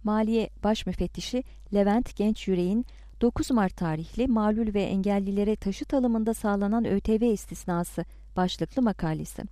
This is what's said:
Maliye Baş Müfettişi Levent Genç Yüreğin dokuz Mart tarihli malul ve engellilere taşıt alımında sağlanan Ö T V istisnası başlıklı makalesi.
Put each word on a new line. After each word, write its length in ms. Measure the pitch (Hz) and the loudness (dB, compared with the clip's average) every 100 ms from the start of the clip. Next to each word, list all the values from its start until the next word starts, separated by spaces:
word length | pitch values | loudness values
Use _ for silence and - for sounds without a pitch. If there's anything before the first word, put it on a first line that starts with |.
Maliye 480 | 208 214 220 226 214 - | 0 2 2 2 0 -2
Baş 220 | 202 220 - | 0 0 -2
Müfettişi 580 | 180 175 - - 247 - - - | -4 -4 -4 -4 -4 -6 -16 -2
Levent 420 | 202 202 214 262 - | 2 4 4 0 -2
Genç 320 | 208 220 - | 0 0 0
Yüreğin 380 | 185 175 214 247 - - - | 0 2 0 -2 -12 -20 0
dokuz 300 | 240 - 320 | 0 0 0
Mart 260 | 247 190 - | 2 2 0
tarihli 500 | 170 156 165 - 262 | -4 -2 -6 -2 2
malul 480 | 220 214 214 226 | 2 2 2 0
ve 80 | 202 | 0
engellilere 720 | 190 196 196 202 196 196 208 214 | 0 0 2 0 0 0 0 0
taşıt 380 | 196 196 - | -4 -6 -2
alımında 400 | 277 247 226 220 | 0 2 2 0
sağlanan 500 | 220 214 202 202 226 | 0 0 0 2 0
Ö 160 | 220 196 | 2 0
T 200 | 202 220 | 2 2
V 120 | 233 | 2
istisnası 720 | 202 - 170 - 175 175 - 165 - - - | 0 -4 -10 -4 -2 -2 -4 -8 -12 -8 -2
başlıklı 460 | 180 - 165 - | 0 0 -2 0
makalesi. 600 | 233 - 165 156 156 - - | 0 0 -2 -2 -6 -10 -12